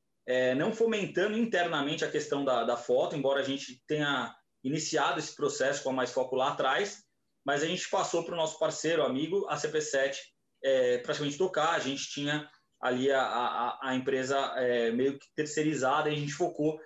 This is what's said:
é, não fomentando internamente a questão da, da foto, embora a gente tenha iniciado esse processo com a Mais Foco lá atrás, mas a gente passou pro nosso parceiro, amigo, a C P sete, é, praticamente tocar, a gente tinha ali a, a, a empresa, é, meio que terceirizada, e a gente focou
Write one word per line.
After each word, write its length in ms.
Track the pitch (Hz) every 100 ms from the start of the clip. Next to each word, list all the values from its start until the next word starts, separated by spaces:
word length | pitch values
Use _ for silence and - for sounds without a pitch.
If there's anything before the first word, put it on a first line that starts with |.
| _ _ -
é, 300 | 127 127 131
não 160 | 196
fomentando 680 | 214 220 214 185 175 208 220
internamente 680 | 233 180 170 151 139 160 156
a 60 |
questão 340 | 147 - 143 135
da, 180 | 120
da 140 | 117 120
foto, 380 | - 123 - 147
embora 260 | 135 139
a 20 |
gente 400 | 135 139 - 127 -
tenha 460 | 151 147 131 - - _ _
iniciado 560 | 131 156 - 151 139 160
esse 160 | 147 -
processo 480 | 139 - 135 147
com 60 | 135
a 40 |
Mais 180 | 131 123
Foco 240 | 131 123 127
lá 160 | 139
atrás, 520 | - 135 147 202 - _ _ _ _
mas 200 | - 143
a 20 | 160
gente 240 | 180 -
passou 340 | 196 - 170
pro 120 | 165 170
nosso 240 | 156 -
parceiro, 440 | 156 - 160 165
amigo, 440 | 131 131 156 196 -
a 80 | 143
C 100 | 156
P 140 | 151
sete, 400 | 147 135 139 - - _ _ _
é, 360 | 135 131 123 123
praticamente 380 | 151 147 143 143
tocar, 340 | - 151 156
a 60 | 160
gente 280 | 131 139 -
tinha 380 | 143 143 151 147 - _ _
ali 320 | 127 127 135
a, 100 | 135
a, 680 | 117 120 120 - 120 - 135
a 60 | 131
empresa, 420 | 131 135 127 139 131 131
é, 340 | 123 120 117
meio 260 | 117 135 139
que 80 | - -
terceirizada, 720 | 151 156 151 135 127 147 151
e 40 |
a 60 | 147
gente 140 | 143
focou 460 | 160 170 - 151 156